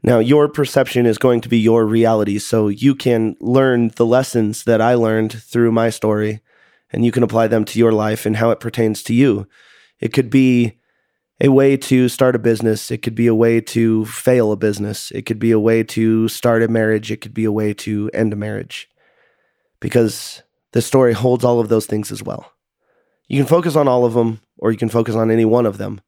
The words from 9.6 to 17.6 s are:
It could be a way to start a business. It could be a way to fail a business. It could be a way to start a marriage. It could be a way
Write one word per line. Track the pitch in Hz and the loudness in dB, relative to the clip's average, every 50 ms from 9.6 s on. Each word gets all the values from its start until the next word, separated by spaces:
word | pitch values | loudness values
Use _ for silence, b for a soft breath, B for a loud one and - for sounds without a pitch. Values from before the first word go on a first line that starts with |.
| b b b b b b b b | b b b b b b b b
It | - 110 - | -8 -2 -2
could | 139 120 113 | -2 -2 2
be | 120 135 131 127 123 120 117 113 - _ _ _ _ _ _ _ _ _ _ _ _ _ | 2 2 4 4 4 2 2 0 -4 _ _ _ _ _ _ _ _ _ _ _ _ _
a | - | 2
way | 139 135 135 135 139 139 | 4 4 4 4 4 2
to | 135 - - 131 127 127 | 0 0 0 2 2 2
start | 123 - - 135 127 123 | 2 0 0 0 0 0
a | 120 | 0
business. | 107 117 113 104 113 113 107 101 - - | 0 0 0 0 0 -2 -2 -2 -4 -10
It | 120 117 | -10 -8
could | - 120 113 | -8 -8 -4
be | 110 117 | 0 0
a | 117 113 | 2 2
way | 110 117 117 117 113 | 4 2 2 2 0
to | 113 - - 117 113 113 113 110 107 | -2 -2 -2 0 0 2 0 0 -2
fail | 107 - - - 127 127 123 113 104 | -6 -10 -4 0 2 2 4 2 0
a | 107 | 0
business. | 101 - 107 104 101 104 107 98 - - - | 0 -2 -2 -2 -4 -8 -8 -8 -10 -12 -12
It | - 120 107 | -12 -12 -8
could | - 117 107 | -8 -6 -2
be | 113 113 | 0 2
a | 113 107 | 2 2
way | 107 113 113 113 113 | 2 2 2 2 0
to | - - 113 113 110 110 110 113 | -2 -4 -2 0 0 2 0 0
start | 113 - - - 120 117 113 | -2 -4 -2 -2 0 2 2
a | 113 | 0
marriage. | 110 113 113 110 110 110 107 110 110 | 0 0 0 0 0 0 -2 -4 -6
It | 107 - | -10 -10
could | - 107 - | -12 -12 -8
be | 113 110 | -4 -4
a | 107 | -2
way | 104 110 | -2 -2